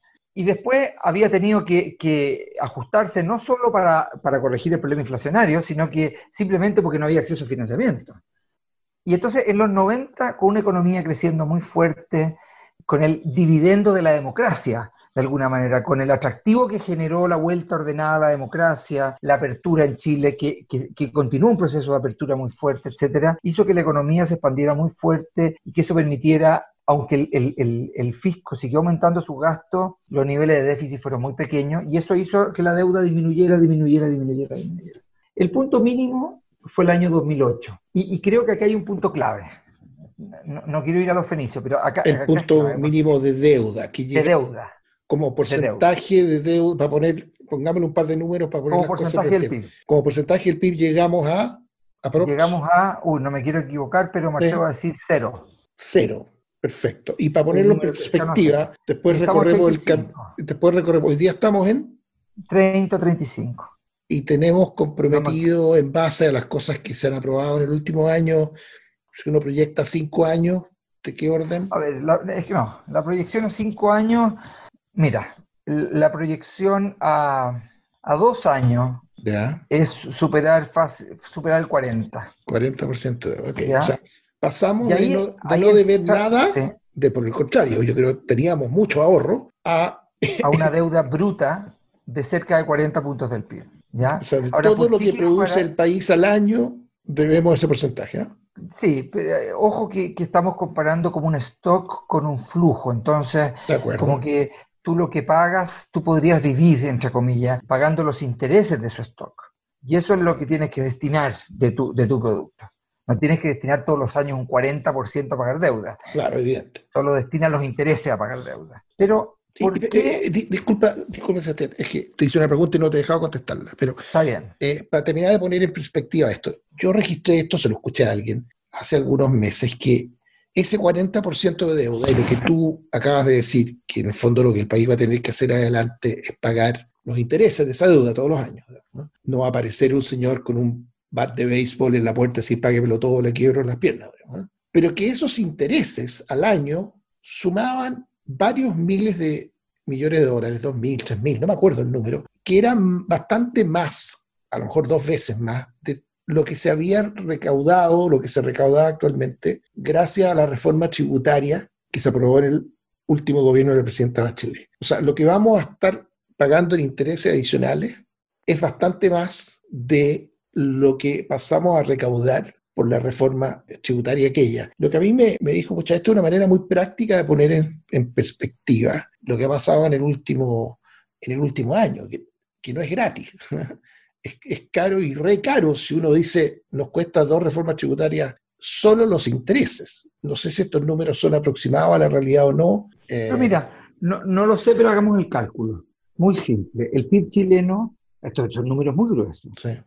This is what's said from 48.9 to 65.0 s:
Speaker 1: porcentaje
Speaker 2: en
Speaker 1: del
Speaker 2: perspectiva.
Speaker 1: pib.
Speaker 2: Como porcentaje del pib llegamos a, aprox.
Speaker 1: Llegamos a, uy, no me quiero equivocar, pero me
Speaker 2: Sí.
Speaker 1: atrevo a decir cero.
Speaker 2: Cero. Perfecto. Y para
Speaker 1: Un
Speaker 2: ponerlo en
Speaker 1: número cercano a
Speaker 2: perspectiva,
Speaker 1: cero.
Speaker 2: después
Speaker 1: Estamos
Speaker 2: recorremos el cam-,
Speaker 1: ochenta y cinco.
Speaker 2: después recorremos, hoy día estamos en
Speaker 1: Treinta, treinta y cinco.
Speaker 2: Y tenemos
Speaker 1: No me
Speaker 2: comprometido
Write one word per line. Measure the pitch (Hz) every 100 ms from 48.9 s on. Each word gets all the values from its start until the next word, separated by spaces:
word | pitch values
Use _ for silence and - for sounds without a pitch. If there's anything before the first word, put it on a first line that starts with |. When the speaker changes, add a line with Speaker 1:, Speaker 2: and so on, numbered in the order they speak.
| 180 170
Speaker 1:
porcentaje | 175 185
Speaker 2:
en | 190
Speaker 1:
del | 135
Speaker 2:
perspectiva. | 120 104
Speaker 1:
pib. | - -
Speaker 2:
Como | 151
porcentaje | 143 151 143 185 190
del | 165
pib | 185 165
llegamos | 160 160 170 175 151
a, | 180 240 - _ _ _ _
aprox. | 131 156 175
Speaker 1:
Llegamos | 143 170 175 151
a, | 175 196 -
uy, | 165 151
no | 135
me | 139
quiero | 135 160
equivocar, | 135 147 135 185 185
pero | 180 160
me | 151
Speaker 2:
Sí. | 170
Speaker 1:
atrevo | 170 135
a |
decir | 127 170 151 -
cero. | 151 110 - - _ _ _
Speaker 2:
Cero. | - 185 - 107 - _ _ _
Perfecto. | 113 - - - - -
Y | 151
para | 156 151
Speaker 1:
Un |
Speaker 2:
ponerlo | 175 202
en | 208
Speaker 1:
número | -
cercano | - - 165
a | 165 156
Speaker 2:
perspectiva, | 156 147 156
Speaker 1:
cero. | - -
Speaker 2:
después | 143 175 160
Speaker 1:
Estamos | 175 160 160
Speaker 2:
recorremos | 180 170
el | 156
cam-, | - 151
Speaker 1:
ochenta |
y | 113
cinco. | - - -
Speaker 2:
después | 151 147 175 180
recorremos, | 170 165 147
hoy | 143
día | 180
estamos | 180 214 202 185
en | 254 - - _ _ _ - -
Speaker 1:
Treinta, | 190 190 190 185 185
treinta | 170 170
y | 135
cinco. | - 120 120 - _ _ _ _
Speaker 2:
Y | 147
tenemos | 143 147 165 180
Speaker 1:
No | 180
me | -
Speaker 2:
comprometido | 151 147